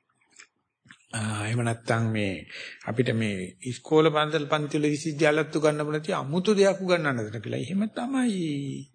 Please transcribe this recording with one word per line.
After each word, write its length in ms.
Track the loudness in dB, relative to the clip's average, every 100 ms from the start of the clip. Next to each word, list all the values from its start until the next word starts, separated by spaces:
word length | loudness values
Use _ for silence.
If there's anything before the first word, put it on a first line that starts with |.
| _ _ _ -20 -20 _ _ _ -20 -20 _
ආ, 300 | -6 -4 -4
එහෙම 180 | -2 0
නැත්නම් 440 | 0 -2 0 0 0
මේ 280 | 0 -2 -4 -10 -14 -14 -12
අපිට 280 | -4 0 2
මේ 240 | 2 0 -2 -6 -10
ඉස්කෝල 440 | -10 -10 2 6 6
පන්සල් 380 | 4 0 0 0
පන්ති 300 | -2 0 0
වල 100 | 0
විශ්වවිද්‍යාලත් 640 | 0 -4 2 4 4 0
උගන්වන්න 360 | 0 2 2 -2
නැති 240 | -4 -2
අමුතු 380 | -4 -2 0 2
දෙයක් 260 | 4 4 4
උගන්වන්න 400 | 2 2 2 0
දෙන්න 240 | -2 -6
කියලා. 180 | -6 -4
එහෙම 220 | -2 -2 -2
තමයි. 540 | -4 -4 0 0 0 -2 -4 -6 -8 -12